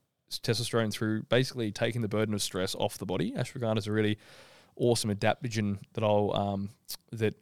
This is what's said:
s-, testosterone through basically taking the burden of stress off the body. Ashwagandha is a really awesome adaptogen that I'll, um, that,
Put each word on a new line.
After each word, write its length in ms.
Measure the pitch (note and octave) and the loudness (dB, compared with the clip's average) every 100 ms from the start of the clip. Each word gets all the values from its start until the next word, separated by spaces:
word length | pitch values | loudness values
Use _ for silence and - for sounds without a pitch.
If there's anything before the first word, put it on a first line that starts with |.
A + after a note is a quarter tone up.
| _ _ _ | _ _ _
s-, 80 | - | -6
testosterone 540 | - A2 A#2+ A#2 A2 | -2 0 0 0 0
through 320 | G#2 A2 A2 | 0 -2 -2
basically 480 | - A#2+ C3 B2+ A2 | 2 2 2 -2 -4
taking 280 | - A#2 A#2 | -2 -2 0
the 80 | A2 | -2
burden 260 | G#2 A2 | 0 0
of 60 | G#2 | 0
stress 340 | - F#2 F#2+ | -2 -2 -2
off 220 | - G#2 - | 0 -2 -2
the 100 | F#2+ | -4
body. 260 | F#2 G3 | -2 -2
Ashwagandha 460 | C4 B2 C3+ A#2 A2 | -2 -6 -4 0 0
is 80 | G2+ | 0
a 60 | |
really 260 | G#2+ G#2+ G#2 - - - - - - | 2 2 0 -6 -20 -20 -20 -18 0
awesome 340 | A#2+ A#2 A2 | 4 4 2
adaptogen 640 | G2+ G#2+ - B2 A2 G#2 G2 - | 0 2 0 -2 -2 0 -2 -6
that 100 | - | -2
I'll, 320 | G#2+ G#2 G#2 | 2 4 4
um, 360 | G2+ G2+ G2 G2 - - - _ | 2 0 -2 -4 -10 -16 -16 _
that, 220 | A2 A2 - | -2 -2 -2